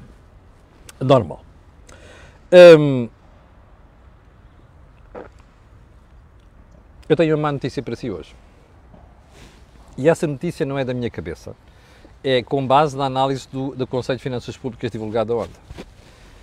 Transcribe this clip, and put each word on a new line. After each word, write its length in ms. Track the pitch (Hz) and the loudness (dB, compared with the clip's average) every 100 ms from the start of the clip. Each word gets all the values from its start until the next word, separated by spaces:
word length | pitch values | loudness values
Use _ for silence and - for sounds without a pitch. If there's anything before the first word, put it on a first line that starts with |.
| - - - - - - - - - - | -20 -20 -20 -20 -20 -20 -20 -20 -20 -6
normal. 420 | 131 131 87 - - - - - - - - - - - - 180 175 156 | 2 2 0 -10 -20 -20 -20 -20 -20 -20 -20 -20 -20 -20 6 10 12 10
Hum, 320 | 147 131 113 - - - - - - - - - - - - - - - - - - - - - - - - - - - - - - - - - - - - - - - - | 6 -2 -6 -12 -20 -20 -20 -20 -20 -20 -20 -20 -20 -20 -20 -20 -20 -20 -20 -20 -20 -20 -20 -20 -20 -20 -20 -20 -20 -20 -20 -20 -20 -20 -20 -20 -20 -20 -20 -20 -20 -12 -2
eu 60 | 156 | 0
tenho 200 | 160 151 | 0 -2
uma 60 | |
má 100 | 151 | -4
notícia 300 | 143 131 - | -6 -8 -10
para 140 | 120 117 | -10 -10
si 160 | 127 | -10
hoje. 240 | 87 - - - - - - - - - - - - - - - - - - | -12 -14 -20 -20 -20 -20 -20 -20 -20 -20 -20 -20 -20 -20 -20 -20 -20 -18 -4
E 120 | 143 | 0
essa 180 | 160 165 | 0 -2
notícia 380 | 139 175 - 143 | -6 -8 -6 -6
não 120 | 139 | -6
é 60 | |
da 100 | 131 | -6
minha 160 | 123 117 | -6 -8
cabeça. 460 | - 85 78 - - - - - - - - | -8 -12 -12 -16 -20 -20 -20 -20 -20 -20 -10
É 220 | 139 127 | -4 -2
com 240 | 113 139 131 | -2 -4 0
base 300 | 139 156 135 | 2 0 -2
na 80 | 135 | -6
análise 420 | 131 135 131 - | -2 -4 -4 -10
do, 220 | 135 135 127 | -10 -10 -8
do 120 | 123 | -8
Conselho 300 | 127 120 127 | -6 -6 -6
de 60 | |
Finanças 340 | 135 120 - - | -8 -10 -12 -12
Públicas 340 | 131 113 117 | -12 -10 -10
divulgada 420 | 113 110 113 110 | -8 -8 -6 -4
ontem. 260 | 117 87 - - - - - - - - - | -4 -6 -14 -20 -20 -20 -20 -20 -20 -20 -20